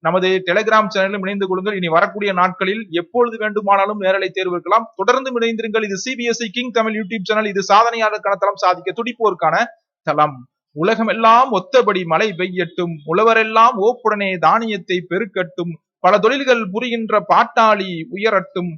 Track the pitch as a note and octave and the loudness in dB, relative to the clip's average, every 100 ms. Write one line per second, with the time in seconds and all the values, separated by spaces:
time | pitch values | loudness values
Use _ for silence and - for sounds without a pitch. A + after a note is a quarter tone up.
0 | E3 F3+ F#3 F#3+ F#3 F3+ G#3+ A3 G#3+ G3 | 0 0 0 0 0 -2 2 2 2 0
1 | F#3+ G3+ F#3 G3+ F#3+ F#3 F#3+ G3+ F3 D#3+ | -2 -2 -6 -4 -4 -2 -4 -4 0 2
2 | G3+ G3 G3+ F#3 F3+ F3+ F#3 G#3+ G#3 E3 | 0 -2 -4 0 0 0 -4 -4 -4 -6
3 | F3 A#3+ A#3+ A3 G#3+ G#3 G3 G3 G3 G#3+ | -4 0 0 0 -4 -4 0 2 2 0
4 | F#3+ F#3+ F#3+ F#3+ F#3 F3 E3+ G#3+ A3+ - | 0 0 -2 -4 -4 -4 0 0 0 -4
5 | - B3 C4+ B3 A3+ A3+ A3+ G#3+ G#3+ F#3+ | 0 0 0 -2 -2 -2 -2 -2 -2 -6
6 | B3 B3+ A#3+ A#3 A#3 G#3+ B3 A3+ A3 G#3+ | -6 -6 -4 -4 -4 -6 -4 -2 -2 -2
7 | G#3 A3+ F3+ G#3+ G#3+ G3 G3 G3+ A#3 A#3 | -6 -8 -2 0 0 -2 4 4 4 2
8 | G#3+ G#3 G3+ G3 G3 G3+ F#3 F3+ F3+ F#3 | -2 0 -2 0 -2 0 0 0 -2 -6
9 | A#3 A#3+ A3 F#3 D#3+ E3 A#3 - _ _ | -6 -2 -2 0 0 0 -2 -6 _ _
10 | - D3 D3+ C3 B2 _ _ D3 F3 A3+ | -6 0 0 -2 -18 _ _ -4 -2 0
11 | A3 G#3 A3+ A#3 C4+ G#3 F3+ B3+ G#3 F#3+ | 0 2 4 6 4 0 2 2 2 0
12 | F3 D#3+ A3 F3 F#3+ F3+ E3+ - F3 D#3+ | 0 0 0 -2 -6 -4 -6 -4 -6 -6
13 | D3 E3+ A3 A3 A3 A3 A#3 A#3+ G3+ B3 | -4 0 4 4 2 4 4 4 0 2
14 | G#3 G#3 G3 F#3 D#3+ G#3 A3+ G#3 E3+ F3+ | -2 0 -2 0 2 2 0 -6 -4 -4
15 | F3+ F3 A3 F#3+ F3 - E3+ D#3+ _ _ | -2 -4 -4 -4 -6 -6 -8 -8 _ _
16 | F3+ G3+ A3 C4+ C4 A#3+ G#3 F#3+ B3 A#3 | 2 4 2 0 0 0 0 -6 -6 -6
17 | A3 G#3+ G#3 F3+ A#3 - A3 G#3 G3 E3+ | -2 -2 2 2 2 2 2 2 0 -6
18 | D#3+ G3 A3 G3+ F3+ F#3+ F3+ | -8 -4 0 0 -2 -8 -8